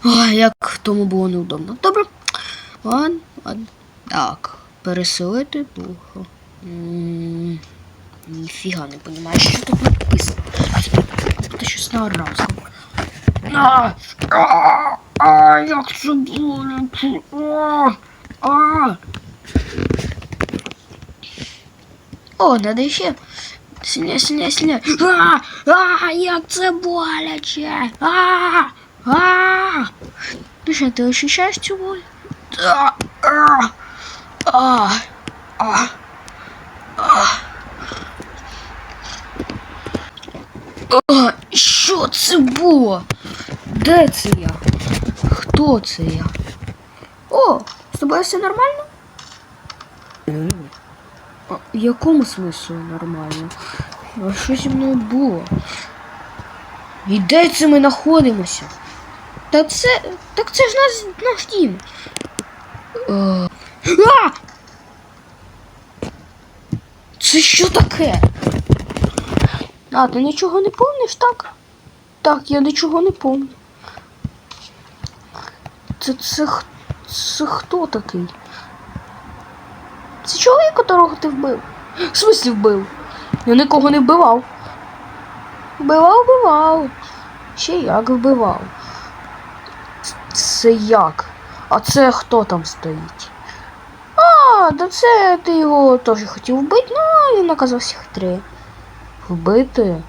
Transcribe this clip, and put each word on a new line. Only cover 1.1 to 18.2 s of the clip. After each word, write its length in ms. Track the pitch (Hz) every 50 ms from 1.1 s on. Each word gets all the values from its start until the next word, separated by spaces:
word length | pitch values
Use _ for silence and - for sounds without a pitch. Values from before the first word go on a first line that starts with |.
| 185 190 185 185
неудобно. 480 | 180 180 175 180 156 151 160 185 220 254 -
Добре. 220 | 381 392 427 415 - _ - - - - - - - - - - - - - -
Ладно, 340 | 220 233 254 294 320 339 330 320 _ _ - -
ладно. 220 | - - 214 226 220 _ _ _ _ _ _ _ -
Так, 500 | - - 135 - - - _ - - - - _ _ _ _
переселити 840 | 185 180 180 180 175 - - 180 175 208 247 277 285 - 294 285 262 -
духу. 500 | - 175 - 180 170 - - - 196 185 - - _ _ - _ - -
М, 920 | 185 175 170 170 170 170 175 170 170 170 165 165 165 165 170 170 170 170 160 - - - - - - - _ - - - - - -
ніфіга 580 | 160 160 160 160 - - - 190 185 170 151
не 100 | 139 139
понімаю, 420 | 143 - - 160 160 165 165 170 -
що 200 | - 151 - -
тут 240 | - - - - -
написано. 600 | 123 - - - - - - - - - - - - - - - - - - - - - - - - - - - - - - - - - -
Це 60 | -
щось 260 | - - - - - -
на 140 | 233 220
арабському. 560 | 214 190 165 165 151 - - - - - - - - - - - - - - - - - - - - - - - - 285
А, 360 | 294 277 254 262 254 240 220 175 - - - - - - -
а, 680 | - - - - 262 277 285 - - 277 302 285 - - - - - -
а, 420 | 285 262 254 254 - - 254 302
як 360 | 302 311 311 285 262 - -
це 180 | - - 277 302
боляче. 1080 | 277 262 - - - 302 294 277 269 269 269 262 262 262 254 - - - 277 254 165 - _ -
А, 580 | 285 302 302 302 302 302 302 294 294 285 262 220 - - - - -